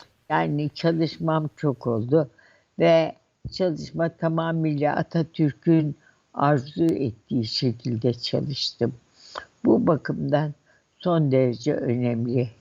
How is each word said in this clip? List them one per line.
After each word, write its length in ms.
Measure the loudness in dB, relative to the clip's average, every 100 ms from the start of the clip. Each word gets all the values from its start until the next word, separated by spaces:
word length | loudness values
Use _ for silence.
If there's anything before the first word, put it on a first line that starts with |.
| -20 _ -4
Yani 420 | -2 0 -2 -4
çalışmam 760 | -2 -2 0 -2 -4 -2 -2 -2 -4
çok 300 | -2 -2 -2
oldu 440 | -2 2 2 0 _ -20 _ _ 0
ve 360 | 4 4 2 -6 _ _ -12
çalışma 560 | -2 -2 -2 -6 -4 -4 -2
tamamıyla 800 | -2 0 -2 0 0 0 0 0
Atatürk'ün 1000 | -2 -2 -2 0 0 0 2 4 2 -4 _ _ _
arzu 500 | 0 2 2 0 0
ettiği 600 | 0 2 -2 -6 -6 -4
şekilde 720 | -2 -2 -2 -2 -4 -2 -2
çalıştım. 800 | -2 -4 -4 -4 -6 -6 -4 -4 -4 _ _ -16 -16 -16 _
Bu 220 | 2 2 4
bakımdan 680 | 0 -2 -6 -2 0 -2 -6 _ _ _ -8
son 340 | 0 2 4
derece 420 | 4 2 0 -2
önemli. 760 | -2 -2 0 0 -2 0 0 -2 -6